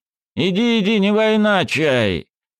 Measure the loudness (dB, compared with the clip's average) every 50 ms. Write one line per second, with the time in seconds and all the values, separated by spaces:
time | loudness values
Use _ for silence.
0 | _ _ _ _ _ _ _ -4 -2 -2 0 0 0 0 0 0 0 0 0 0
1 | 2 2 2 0 0 0 0 0 0 0 0 0 -2 -2 -2 -2 0 0 0 0
2 | 0 0 -2 -4 -8 -12 _ _ _ _ _